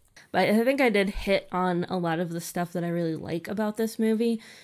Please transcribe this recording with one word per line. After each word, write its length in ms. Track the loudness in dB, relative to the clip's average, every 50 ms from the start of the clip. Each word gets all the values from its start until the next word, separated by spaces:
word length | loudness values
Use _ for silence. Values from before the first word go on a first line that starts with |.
| -20 _ _ -20 -12 _
But 160 | 0 2 4 4
I 160 | 4 4 4
think 160 | 4 4 4
I 80 | 4 4
did 220 | 4 2 2 0
hit 360 | -2 -4 0 0 0 0 0 -2
on 320 | -4 -2 0 0 0 0 -2 -2
a 80 | -2 -2
lot 200 | -2 0 -2 -2
of 120 | -2 -4
the 100 | -6 -8
stuff 320 | -8 -6 -4 -4 -4 -4
that 100 | -4 -4
I 60 | -4 -2
really 260 | -2 -2 -2 -2 -4
like 320 | -6 -6 -6 -6 -6 -6
about 300 | -6 -4 -4 -2 -2 -2
this 220 | -2 -4 -4 -2 0
movie. 420 | 2 2 2 2 2 0 0 -2 -6 -12 -20 -20